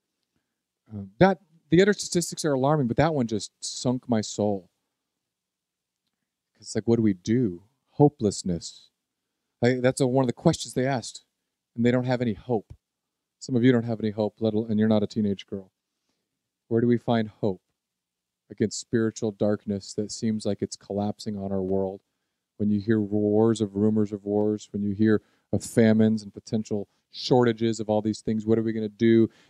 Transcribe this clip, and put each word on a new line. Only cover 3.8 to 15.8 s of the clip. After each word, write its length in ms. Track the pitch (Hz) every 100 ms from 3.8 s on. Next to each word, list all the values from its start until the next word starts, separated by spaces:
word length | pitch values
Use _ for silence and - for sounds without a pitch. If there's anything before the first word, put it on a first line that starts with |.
| 131 127 -
my 120 | 113
soul. 500 | 104 - 104 98 87 _ _ _ _ _ _ _ _ _ _ _ _ _ _ _ _ _ _ _
It's 160 | 107 113
like, 100 | 107
what 80 | 117
do 60 |
we 120 | 110
do? 500 | 92 - 120 117 85 95 _ _
Hopelessness. 960 | - 147 - 104 - 92 85 - - _ _ _ _ _ _ _ -
Like, 200 | 120 127
that's 200 | 127 -
a, 60 | 131
one 160 | 131
of 60 | 127
the 40 |
questions 420 | - 170 160 123
they 120 | 135 127
asked, 380 | 131 - - _ _ _ _ _
and 100 | -
they 60 | 120
don't 140 | 127
have 180 | 123 123
any 120 | 123
hope. 380 | 95 - 113 - - _ _ _ _ _ _
Some 160 | - 127
of 80 |
you 80 | 123
don't 100 | 120
have 160 | 117 107
any 120 | 107
hope, 260 | 104 107 -
let 160 | 110
al-, 120 | 107 117
and 120 | 107
you're 100 | 110
not 140 | 110
a 60 | 101
teenage 360 | 113 104 95 -
girl. 240 | 101 95 _